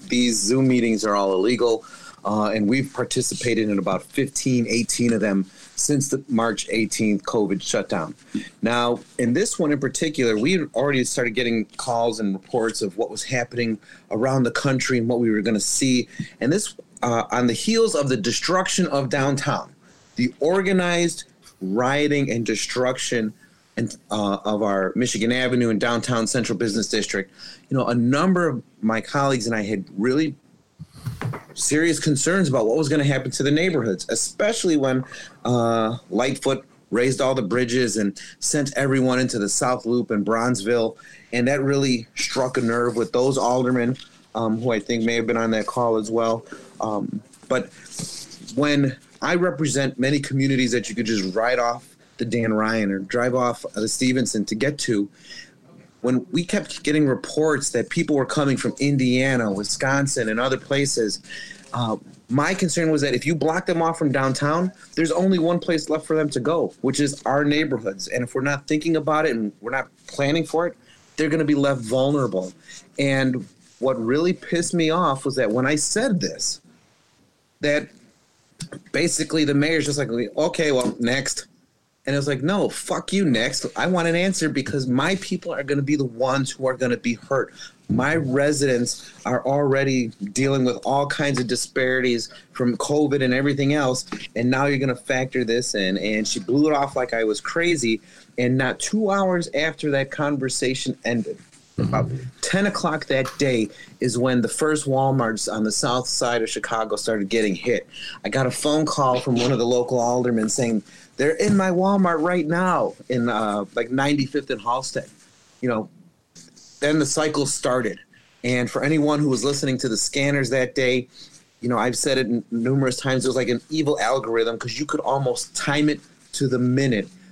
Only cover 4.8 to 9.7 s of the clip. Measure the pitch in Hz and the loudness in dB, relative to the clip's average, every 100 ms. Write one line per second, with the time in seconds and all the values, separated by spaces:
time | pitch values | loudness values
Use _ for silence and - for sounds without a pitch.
4.8 | 113 - 120 113 104 98 95 - - - | -2 0 2 2 2 0 -2 -8 -18 -6
5.8 | - 143 135 131 - 117 117 104 - 110 | 0 0 0 -4 -2 0 0 -2 -2 -2
6.8 | 107 - 110 101 - 117 98 95 - 110 | -2 0 0 0 0 0 0 -2 -2 -4
7.8 | 92 95 80 - - - - - 117 120 | -2 -4 -4 -10 -8 -8 -8 -6 -2 2
8.8 | 120 117 - - 120 131 220 - 156 | 2 -2 -6 -4 0 2 0 0 0